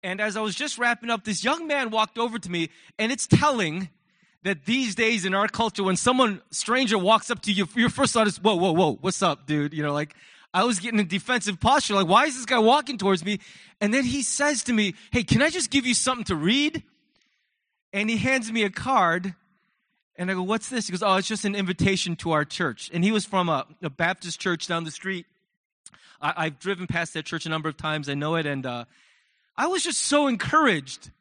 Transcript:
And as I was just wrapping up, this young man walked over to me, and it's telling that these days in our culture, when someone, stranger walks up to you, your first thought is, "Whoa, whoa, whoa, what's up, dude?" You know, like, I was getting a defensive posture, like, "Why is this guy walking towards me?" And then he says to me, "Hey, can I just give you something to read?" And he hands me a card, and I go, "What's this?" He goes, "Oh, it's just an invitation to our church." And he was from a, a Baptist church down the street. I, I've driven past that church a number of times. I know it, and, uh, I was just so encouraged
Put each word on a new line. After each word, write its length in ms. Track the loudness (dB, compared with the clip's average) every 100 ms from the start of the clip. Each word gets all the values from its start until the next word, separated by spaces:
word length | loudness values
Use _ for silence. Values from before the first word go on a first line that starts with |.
And 180 | -6 -2
as 160 | -2 -2
I 40 |
was 140 | -4
just 240 | -4 -6 0
wrapping 320 | 0 0 -2
up, 140 | -4
this 200 | -2 -2
young 220 | 0 -2 0
man 240 | -2 0
walked 280 | 0 0 0
over 200 | -4 -4
to 120 | -4
me, 200 | -4 -4 _ -20 -4
and 140 | -2
it's 140 | -2 4
telling 600 | 4 6 2 0 -2 -8 _ _ _ _ _
that 220 | -4 -4
these 300 | -2 0 0
days 300 | 0 2 2
in 100 | 0
our 120 | 0 0
culture, 380 | 0 -2 0
when 120 | 0 2
someone, 460 | 2 4 2 2 _
stranger 480 | -8 -2 0 2 2
walks 320 | 4 2 2
up 100 | -6
to 100 | -2
you, 160 | 0 0 2
your 120 | 0
first 220 | 2 2
thought 140 | 4 2
is, 140 | 2
"Whoa, 160 | 0 2
whoa, 160 | 2
whoa, 220 | 4 2 2
what's 220 | -4 0
up, 240 | 0 0 -2
dude?" 260 | -2 -2
You 120 | -2
know, 80 | -2
like, 240 | -2 -6 -12 -20 -20 -4
I 120 | 0
was 160 | 2 0
getting 180 | 0 0
a 60 |
defensive 560 | 0 -2 -2 -2 -2 0
posture, 340 | 4 4 4
like, 140 | 2 4
"Why 180 | 4 4
is 80 |
this 120 | -2 -2
guy 120 | 4
walking 400 | 6 4 2 -2
towards 260 | 0 0
me?" 140 | 0 -4 -6 -20 -20 _
And 140 | 0
then 100 | 0
he 180 | 0 -2
says 420 | -2 0 0 0
to 80 | 0
me, 220 | 0 0 -4 -4
"Hey, 100 | -2
can 180 | 2 4
I 100 | 4
just 200 | 0 0
give 160 | 0 2
you 80 |
something 300 | 0 0 -2
to 100 | -2
read?" 480 | 0 2 2 2 -2 -14 _ _ _ _ _ _ _ _ _ _
And 180 | -4 -2
he 60 | 0
hands 340 | 2 0 0
me 140 | -2
a 60 | -2
card, 680 | -2 0 4 4 2 -4 -10 _ _ _ _ _ _ _ -10
and 120 | -4
I 60 |
go, 80 | -4
"What's 260 | -2 -2 -2
this?" 200 | -6 -4
He 40 |
goes, 120 | -2
"Oh, 100 | 2
it's 140 | 2 0
just 160 | -4
an 100 | -2
invitation 600 | -2 -4 0 0 0 -2 -4
to 160 | 0
our 120 | 0
church." 460 | 0 -2 -4 -4 -6
And 120 | 0
he 80 | 2
was 120 | 2
from 240 | 0 -2 0
a, 180 | -2 -4 -10
a 80 | -10
Baptist 500 | -2 -2 -2 -8 -6
church 260 | -4 -4 -2
down 160 | -4
the 80 | -6
street. 360 | -10 -8 -8 -10 _ _ _ _ _ -20 _ -20 -6
I, 140 | -6 -2
I've 220 | -4 -4
driven 300 | -6 -6 -4
past 260 | -4 -4
that 100 | -6
church 220 | -8 -8 -4
a 40 |
number 180 | -4 -4
of 80 | -6
times. 320 | -6 -4 -4
I 60 |
know 200 | -4 -2
it, 120 | -2 -2
and, 200 | -4 -6
uh, 200 | -8 -12 _ _ _ _ _ _
I 120 | -4 -2
was 180 | -2
just 160 | -2 -4
so 280 | 0 2 2
encouraged 840 | 0 2 4 4 2 -4 -16 -18 _